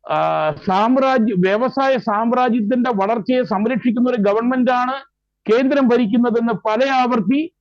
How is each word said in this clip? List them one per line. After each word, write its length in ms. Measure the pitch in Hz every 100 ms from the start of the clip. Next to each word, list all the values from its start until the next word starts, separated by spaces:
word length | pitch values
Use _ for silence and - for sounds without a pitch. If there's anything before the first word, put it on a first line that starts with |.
| -
ആ, 420 | 156 160 160 156
സാമ്രാജ്യ-, 840 | 147 - 190 220 262 269 262 220 190
വ്യവസായ 600 | 185 208 247 262 269 262
സാമ്രാജ്യത്തിന്റെ 920 | - 208 233 254 254 240 208 247 254
വളർച്ചയെ 540 | 208 196 226 185 254
സംരക്ഷിക്കുന്ന 680 | 247 196 226 254 247 240 247
ഒരു 80 | 247
ഗവൺമെന്റാണ് 720 | 202 208 240 254 247 247 254 269 - _ _ _ -
കേന്ദ്രം 360 | 226 262 285 254
ഭരിക്കുന്നതെന്ന് 680 | 240 226 247 240 226 233
പല 360 | 226 220 220 269
ആവർത്തി 640 | 262 247 247 180 269 339 _